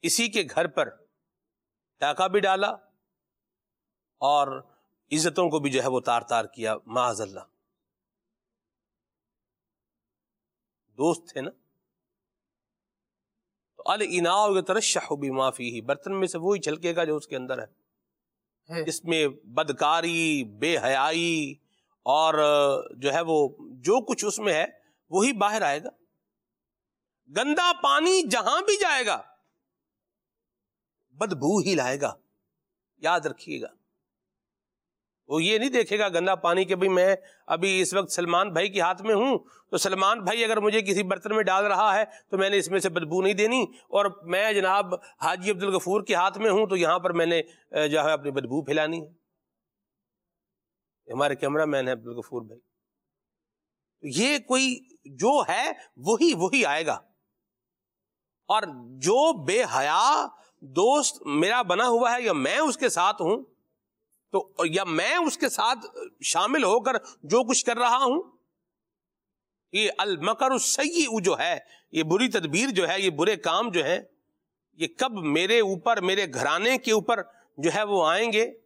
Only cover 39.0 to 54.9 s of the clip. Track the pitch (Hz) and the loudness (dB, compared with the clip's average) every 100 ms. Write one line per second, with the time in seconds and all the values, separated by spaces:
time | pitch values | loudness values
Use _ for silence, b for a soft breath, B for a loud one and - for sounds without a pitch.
39 | 202 208 254 233 - b b 180 196 190 | 0 2 2 0 -4 b b -2 -2 2
40 | 190 226 190 226 226 220 208 214 196 190 | 2 2 -2 -2 0 2 2 0 0 -2
41 | 190 190 214 214 196 190 208 190 214 196 | -2 -4 -2 -2 2 2 2 4 4 2
42 | 214 B B 196 190 202 160 190 190 170 | 0 B B 0 2 2 2 0 0 -2
43 | 160 180 190 196 214 254 214 B B 196 | -2 0 0 2 2 2 -2 B B 0
44 | 202 196 165 180 220 202 190 196 190 180 | 0 -4 -4 0 2 2 2 2 0 -6
45 | - _ 160 185 185 190 196 185 175 202 | -10 _ -4 -2 -2 -2 0 -2 0 -2
46 | 196 185 190 196 220 196 214 190 165 180 | 0 2 2 0 2 2 2 2 2 2
47 | 180 175 165 170 156 - _ - 151 151 | 0 0 2 0 -2 -12 _ -2 0 2
48 | 151 156 139 135 123 139 143 151 156 165 | 2 0 -2 -4 -4 -6 -2 -2 -2 -4
49 | 156 _ _ _ _ _ _ _ _ _ | -10 _ _ _ _ _ _ _ _ _
50 | _ _ _ _ _ _ _ _ _ _ | _ _ _ _ _ _ _ _ _ _
51 | - 127 143 139 139 147 156 139 127 123 | -12 -2 -2 0 -2 -2 0 -2 -2 -6
52 | 117 120 110 120 110 117 _ _ _ _ | -8 -12 -10 -10 -12 -20 _ _ _ _
53 | _ _ _ _ _ _ _ _ _ _ | _ _ _ _ _ _ _ _ _ _
54 | 151 135 247 294 - 254 269 247 _ | -8 -2 0 0 0 0 0 -2 _